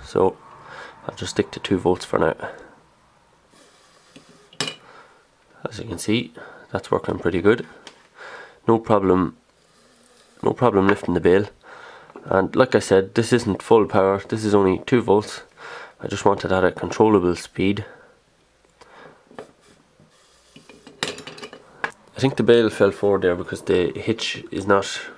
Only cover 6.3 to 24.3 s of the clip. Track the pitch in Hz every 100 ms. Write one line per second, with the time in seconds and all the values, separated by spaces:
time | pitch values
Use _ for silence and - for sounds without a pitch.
6.3 | - - - - 95 - - - 78 90
7.3 | 87 92 117 - - - - _ _ -
8.3 | - - - - 117 113 107 95 92 85
9.3 | - _ _ _ _ _ _ _ _ _
10.3 | _ - - 123 101 95 101 - 90 85
11.3 | 92 107 - - - - - - - -
12.3 | 95 95 - 127 110 - 95 98 - 110
13.3 | 120 113 92 - 113 98 107 95 98 -
14.3 | 113 107 101 98 92 - 123 - 101 101
15.3 | - - _ - - - _ - 98 -
16.3 | 98 98 95 90 - 90 - 110 104 87
17.3 | 87 - - 95 101 104 - - _ _
18.3 | _ _ _ _ _ - - - - _
19.3 | - - _ _ _ _ _ _ _ _
20.3 | _ _ - _ - - - - - -
21.3 | - - - - - - - _ - 135
22.3 | 135 110 117 113 - 98 98 101 98 95
23.3 | 90 87 - - 92 87 - - 113 -